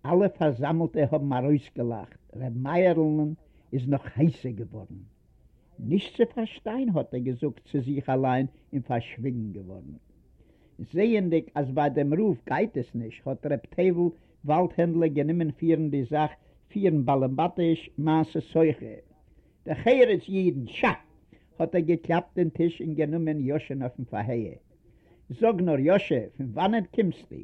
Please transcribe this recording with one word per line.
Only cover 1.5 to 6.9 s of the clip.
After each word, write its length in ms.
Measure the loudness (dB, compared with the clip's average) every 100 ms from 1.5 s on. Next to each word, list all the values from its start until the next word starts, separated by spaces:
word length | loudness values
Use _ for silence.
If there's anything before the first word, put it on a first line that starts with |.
| 2 0 -6 -4 -4 -12 -20 _ -10
רב 180 | -8 -6
מיירלן 760 | -2 2 4 4 2 2 -2 -4 _ _ _
איז 140 | -6 -2
נאך 300 | -2 -4 2
הייסער 340 | 2 2 -10
געווארן. 440 | -10 -12 -14 -16 -18 -20 _ _ _ _ _ _ -12
"נישט 380 | -2 -2 -2 -2
צו 60 | -2
פארשטיין", 560 | 0 -8 -8 -8 -4
האט 240 | 0